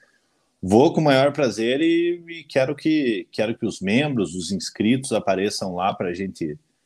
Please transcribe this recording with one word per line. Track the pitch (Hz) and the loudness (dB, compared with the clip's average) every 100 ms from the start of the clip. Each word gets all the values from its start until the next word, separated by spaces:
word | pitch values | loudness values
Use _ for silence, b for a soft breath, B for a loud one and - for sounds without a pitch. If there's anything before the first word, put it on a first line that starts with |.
| _ _ _ _ _ _ | _ _ _ _ _ _
Vou | 92 104 151 | 4 6 6
com | 170 | 4
o | |
maior | 156 135 139 | 4 4 4
prazer | 143 135 104 113 135 | 2 -2 0 -2 0
e, | 165 170 175 175 170 | 2 2 0 -4 -10
e | 165 | -18
quero | 151 - 135 143 | -6 -2 -2 -2
que, | 156 156 131 104 85 | 0 0 0 -2 -4
quero | - 110 113 | -4 -4 -2
que | 110 | -6
os | - | -4
membros, | 95 113 151 127 87 90 | 0 0 2 0 -2 -4
os | 82 | -6
inscritos | 95 - - 104 131 - | -6 -6 -2 0 0 0
apareçam | 107 95 92 101 - 98 | -2 0 -2 -2 -4 -6
lá | 87 95 | -4 -4
pra | 92 95 | -4 -6
gente, | 87 98 - 80 76 _ _ | -6 -8 -8 -10 -10 _ _